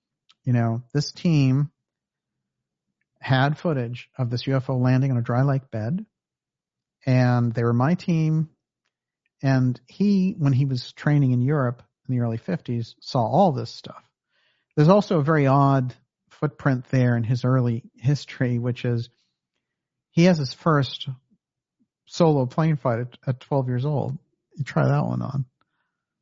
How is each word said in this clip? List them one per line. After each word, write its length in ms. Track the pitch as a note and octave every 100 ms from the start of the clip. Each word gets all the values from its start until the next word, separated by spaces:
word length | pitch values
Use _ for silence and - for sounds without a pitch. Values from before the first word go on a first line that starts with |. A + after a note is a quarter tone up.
| _ _ _ _
you 100 | -
know, 300 | A#2+ A#2 A#2 B2
this 180 | C#3+ D3
team 600 | - F3+ D3+ C3 C3 D3 _ _ _ _ _ _ _ _ _ _ _ _ _ _ _
had 380 | - C3 C#3 D3+
footage 500 | F3+ C#3 A#2+ B2 - -
of 140 | A#2+
this 160 | A#2+ -
U 100 | C3+
F 140 | B2
O 80 | B2+
landing 320 | B2+ B2+ C3+
on 80 | B2
a 60 |
dry 180 | A#2 A#2+
lake 300 | C#3 C3+ -
bed, 340 | A2 A2 F3+ A3 _ _ _ _ _ _ _ _ _ -
and 440 | B2+ B2 B2 A#2+
they 120 | A#2
were 100 | A#2
my 220 | A#2+ C3+ F3+
team." 540 | - D#3+ D#3 D#3 D#3 _ _ _ _ _ _ _ _ _
And 400 | C#3 C3 B2+ B2 _
he, 480 | - G3+ G3 F#3 F3+
when 160 | C#3+
he 120 | B2+ C#3
was 260 | B2+ -
training 380 | - D3+ D3 C3+
in 100 | B2
Europe 400 | B2+ D3+ B2 A#2+ _ _ -
in 80 | B2+
the 60 |
early 160 | A#2+ A2+
fifties, 580 | - F3 - A#2+ A2+ -
saw 240 | - C3+ A2
all 260 | C#3 G3
this 200 | B2 A2+
stuff. 320 | - - - _ _ _ _ _ _ _ -
There's 140 | D3+
also 280 | G#3 - E3+
a 60 |
very 240 | C#3+ D#3+ C3+
odd 480 | C#3 C#3 C3+ B2+ - _ _ _
footprint 560 | _ D3+ - C#3+ B2+ -
there 260 | C3 B2 A#2+
in 60 |
his 200 | A2+ B2+
early 400 | B2+ C3 A#2+ A#2 - _
history, 640 | C3 C#3+ - - B2+ A#2+
which 260 | B2 A#2+ B2
is 240 | A#2 A#2 _ _ _ _ _ _ _ _ _ _
he 140 | - F3+
has 120 | E3
his 160 | C3
first 560 | - E3+ D3 B2+ - - B2+ _ _ _ _ _ _ _ _ _
solo 360 | - E3 C#3+ B2
plane 320 | - D#3+ D3+
fight 220 | C3 A#2
at, 180 | B2 - -
at 120 | B2+
twelve 260 | - C#3+ B2+
years 180 | B2 C#3+
old. 320 | C#3+ A#2 C3+ _ _ _ -
You 80 |
try 240 | C3+ E3 C3+
that 180 | C#3+ -
one 160 | B1
on. 240 | - C3 B2+ _ _ _ _ _ _ _